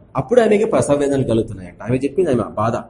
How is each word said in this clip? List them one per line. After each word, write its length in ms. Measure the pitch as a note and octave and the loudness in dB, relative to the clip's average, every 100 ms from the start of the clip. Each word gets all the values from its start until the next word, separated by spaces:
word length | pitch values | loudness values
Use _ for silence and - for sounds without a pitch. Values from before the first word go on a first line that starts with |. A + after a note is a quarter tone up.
| - B2+ | -10 -6
అప్పుడు 260 | - B3 | 2 4
ఆమెకి 240 | G#3+ G#3 A3 | 4 2 2
ప్రసవ 280 | C#3 - | 0 2
వేదనలు 300 | C#3+ C#3 C#3 | 0 2 0
కలుగుతున్నాయంట. 600 | A#2 A2+ G#2+ G2 F2 F2 | 0 0 -2 -8 -14 -12
ఆమె 140 | G#2 B2+ | -4 -2
చెప్పింది 340 | C#3 F#3+ E3+ | -2 -2 0
ఆమె 100 | A#2+ | 0
ఆ 80 | F2+ | -2
బాధ. 240 | E2 A2+ A2+ | -2 -2 -2